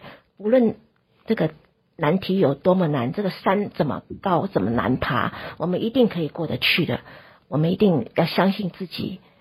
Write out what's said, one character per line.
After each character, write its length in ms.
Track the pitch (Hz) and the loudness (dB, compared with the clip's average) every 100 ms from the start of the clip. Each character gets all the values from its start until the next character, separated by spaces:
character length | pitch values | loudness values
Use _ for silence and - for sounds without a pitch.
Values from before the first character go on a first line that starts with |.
| - - _ - | -14 -20 _ -6
无 140 | 208 | 2
论 240 | 254 226 - _ _ _ _ | 4 4 0 _ _ _ _
这 100 | - | -4
个 180 | 220 160 - _ _ _ - | -2 -2 -4 _ _ _ -4
难 220 | 151 185 | 0 0
题 200 | - 190 | 0 2
有 160 | 143 | 2
多 200 | 139 185 | 2 2
么 120 | 185 165 | 2 2
难， 280 | 143 120 | 0 -2
这 80 | 185 | -2
个 80 | 196 | -4
山 400 | - - 196 202 | -2 0 0 -2
怎 160 | - 147 | -2 -4
么 160 | 85 - - | -4 -10 -6
高， 260 | 196 170 196 | 0 0 0
怎 140 | - | -2
么 80 | 95 | 0
难 300 | 117 107 127 | 0 0 -2
爬， 340 | - 127 - - - - | 0 -2 -2 -6 -14 -6
我 100 | 170 | -4
们 160 | 180 | -2
一 60 | 226 | -2
定 200 | 262 226 | 2 2
可 120 | 175 | 2
以 80 | 151 | -6
过 180 | - 156 | -4 -6
得 120 | 131 | -2
去 260 | - - | 0 0
的。 160 | 165 123 - - - - - | 0 -2 -6 -20 -20 -20 -6
我 80 | 147 | 0
们 160 | 165 | 0
一 40 | 185 | 4
定 340 | 208 151 - | 4 2 0
要 120 | - 160 | -2 0
相 260 | - 185 | 2 2
信 160 | 190 180 | 0 -6
自 180 | - 185 | -8 -12
己， 340 | - - 185 _ _ | -8 -10 -10 _ _